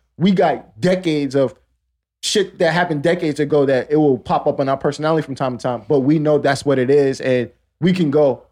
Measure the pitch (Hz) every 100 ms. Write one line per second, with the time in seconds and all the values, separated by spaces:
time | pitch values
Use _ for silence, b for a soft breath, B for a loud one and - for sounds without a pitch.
0 | b - 180 185 170 127 - - 180 185
1 | 175 151 143 135 131 - _ _ _ _
2 | _ _ - 214 190 - 170 160 175 151
3 | 160 180 165 143 143 147 139 131 113 151
4 | 151 127 - 165 - - 135 135 156 139
5 | 156 160 147 131 135 123 131 120 - 151
6 | 131 156 151 147 143 135 143 131 127 143
7 | 139 131 131 127 117 _ _ _ 170 185
8 | 156 143 143 120 -